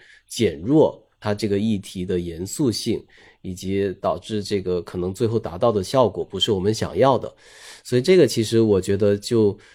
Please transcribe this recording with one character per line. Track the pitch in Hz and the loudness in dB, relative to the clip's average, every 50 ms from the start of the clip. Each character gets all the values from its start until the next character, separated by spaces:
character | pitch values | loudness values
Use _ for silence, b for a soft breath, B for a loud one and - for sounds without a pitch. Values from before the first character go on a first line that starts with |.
| b b b b b | b b b b b
减 | _ - - 113 92 76 71 | _ -4 -2 0 0 0 -4
弱 | 85 117 147 160 123 82 - - _ _ _ _ | -2 2 4 4 4 4 2 -4 _ _ _ _
它 | - 107 104 | -6 -6 -4
这 | 104 113 | -2 -2
个 | 101 101 101 | -2 0 0
议 | 107 113 107 | 0 0 -2
题 | 98 101 - - 95 90 | -2 -6 -8 -8 -8 -4
的 | 92 92 90 | -4 -4 -4
严 | 87 85 82 82 92 | -4 -6 -8 -8 -10
肃 | 98 - - 151 120 | -8 -4 -2 -2 -2
性， | 101 - - 120 98 73 - b b b b b b b | -2 -2 -4 -4 -4 -4 -6 b b b b b b b
以 | - 92 92 | -12 -12 -10
及 | 92 95 92 98 98 101 98 92 92 | -8 -6 -4 -2 0 0 -2 -2 -2
导 | - 95 76 | -2 -2 -2
致 | 87 - - 110 104 95 | -4 -6 -6 -6 -6 -4
这 | - 107 98 | -2 -4 -4
个 | 90 90 90 87 85 | -2 -2 -4 -4 -4
可 | - - | -6 -6
能 | - 90 92 95 | -6 -4 -4 -2
最 | - 120 | -2 -2
后 | 110 113 | -2 0
达 | 107 - - 85 | -2 -4 -6 -4
到 | 90 - 120 | 0 0 2
的 | 107 101 92 | 2 0 -2
效 | - - 135 123 | 0 2 2 2
果 | - - 87 78 | 2 0 -4 -8
不 | - - 95 | -8 -4 -2
是 | - - | 0 0
我 | 107 92 | 0 0
们 | 90 104 110 | 0 0 -2
想 | - 104 76 - | -2 -4 -4 0
要 | 92 123 139 127 | 2 4 4 4
的？ | 101 - - B B B B B B B B B B B | 2 -2 -8 B B B B B B B B B B B
所 | - 123 127 | -2 0 0
以 | |
这 | 127 175 190 | 4 4 6
个 | 180 147 | 6 6
其 | 113 - 117 110 | 4 4 0 0
实 | 107 117 113 | 2 4 4
我 | 113 110 101 92 | 4 6 4 4
觉 | 90 - 98 | 2 0 0
得 | 98 107 101 101 | 2 2 2 2
就， | 101 - - 117 110 107 101 95 b b b | 0 0 0 2 2 2 2 0 b b b